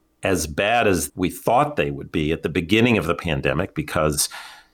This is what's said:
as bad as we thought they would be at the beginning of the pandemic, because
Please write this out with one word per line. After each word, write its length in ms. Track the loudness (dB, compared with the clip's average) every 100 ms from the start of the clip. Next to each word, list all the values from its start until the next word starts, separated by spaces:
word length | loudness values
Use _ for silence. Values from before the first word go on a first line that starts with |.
| _ _
as 240 | -2 0 -2
bad 400 | -2 2 4 4
as 240 | 2 -2
we 160 | -2 -2
thought 460 | 0 2 2 2 0
they 160 | -2
would 180 | -4 -6
be 220 | -2 0
at 100 | -2
the 60 | -2
beginning 500 | -4 2 4 4 2
of 80 | 0
the 80 |
pandemic, 600 | -2 -2 -2 0 -2 -4
because 540 | -6 -4 0 0 0 -4 -8 -18 -20 _